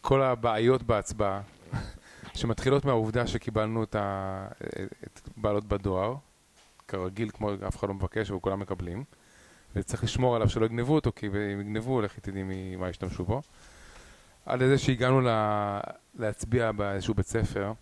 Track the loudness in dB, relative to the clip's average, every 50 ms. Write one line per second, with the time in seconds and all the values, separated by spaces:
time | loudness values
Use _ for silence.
0 | 4 4 4 4 6 4 2 2 0 0 2 4 4 4 4 4 4 2 2 2
1 | 2 -2 -2 0 0 0 0 -4 -8 -12 -18 -20 -14 -8 -8 -8 -8 -8 -12 -18
2 | -20 -20 -20 -18 -18 -14 -8 -4 -2 -2 -2 0 2 4 4 4 4 4 2 2
3 | 2 2 0 0 -2 0 -4 -4 -6 -2 0 0 0 0 0 -2 -2 -2 -2 -2
4 | -2 -2 -2 -4 -4 -4 -6 -6 -8 -10 -10 -10 -10 -8 -6 -6 -8 -8 -10 -14
5 | -18 -18 _ -18 -18 -16 -12 -2 0 0 0 0 0 0 -4 0 0 0 0 2
6 | 0 -2 -2 -6 -10 _ _ _ _ _ _ -20 -20 _ _ _ -14 -8 -6 -4
7 | -4 -4 -4 -4 -4 -4 -4 -4 -4 -4 -4 -4 -6 -6 -6 -4 -4 -4 -2 -2
8 | -4 -2 -2 -2 -2 -2 -4 -2 -2 -2 -2 -2 -4 -6 -6 -6 -6 -6 -6 -8
9 | -10 -12 -16 _ -20 -20 -20 -20 -20 -20 -20 -20 -20 -6 -6 -6 -4 -4 -4 -2
10 | -2 0 2 4 4 4 4 4 4 2 4 4 2 2 2 0 0 2 2 2
11 | 2 0 -2 -2 -4 -2 -2 0 0 0 -2 -4 -4 -4 -4 -4 -2 0 0 0
12 | 0 0 -4 -8 -10 -8 -6 -6 -4 -4 -4 -6 -6 -8 -6 -4 -4 -4 -4 -4
13 | -6 -6 -4 -4 -2 -2 -2 -4 -4 -10 -20 -20 -20 -20 -20 -20 -20 -20 -20 -20
14 | -20 -20 -20 -20 -20 -20 -20 _ _ -4 0 4 6 6 6 6 4 2 2 4
15 | 4 4 6 6 6 4 4 4 2 2 2 2 0 0 -2 -4 -6 -8 -10 -16
16 | _ _ _ -4 -4 -4 -2 -4 -4 0 2 2 2 2 0 0 -2 -2 -2 -2
17 | -2 0 0 0 0 0 2 0 0 0 0 -2 -2 -2 -4 -8